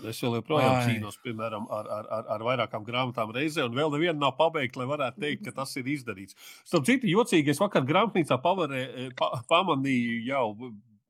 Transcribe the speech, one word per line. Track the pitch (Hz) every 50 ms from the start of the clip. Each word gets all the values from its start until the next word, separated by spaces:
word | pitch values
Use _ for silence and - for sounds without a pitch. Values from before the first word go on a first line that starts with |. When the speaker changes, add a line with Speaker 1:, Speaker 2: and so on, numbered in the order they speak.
| -
Speaker 1:
Es | 110 113 - -
vēl | 123 117 113
joprojām | - - 156 147 135 131 131
Speaker 2:
Ai. | 127 120
Speaker 1:
cīnos, | 120 117 107 107 104 - -
piemēram, | - 123 113 107 110 113 110 104 113 -
ar, | - 107 107 -
ar, | 110 107 110 -
ar, | 113 110 113 -
ar | 110 107
vairākām | 113 120 131 120 110 101 - 110 104
grāmatām | 117 120 127 131 123 117 120 110 107 110
reizē, | 127 151 160 151 165 135
un | 117 117
vēl | 135 156 156 143
neviena | 147 170 180 160
nav | 147 143 135 127 127
pabeigta, | 156 165 160 160 131 117 - 131
lai | 123
varētu | 127 147 147 139 120 - -
teikt, | 143 147 131 - 104
ka | 131 -
tas | 127 135 - -
ir | 143 120
izdarīts. | 131 147 143 123 120 101 92 98 92 - _ - - - - _
Starp | - - 165 131
citu, | - 262 254 254
jocīgi, | 180 165 214 240 - 196 165 139 147
es | 147 -
vakar | 202 202 - 175 135
grāmatnīcā | 127 156 190 226 208 - 196 151 - 139 123
pavarē-, | - 170 196 190 165 139 135 127 131 135 117 127 127 131 127
pa-, | - 165 - - 127 110
pamanīju | - 165 175 190 175 151 135 135 139 131 123 120 117 117 117 113
jau | 127 139 139 123 107 104 107 127 127 107 104 _ _ 107 _ _ _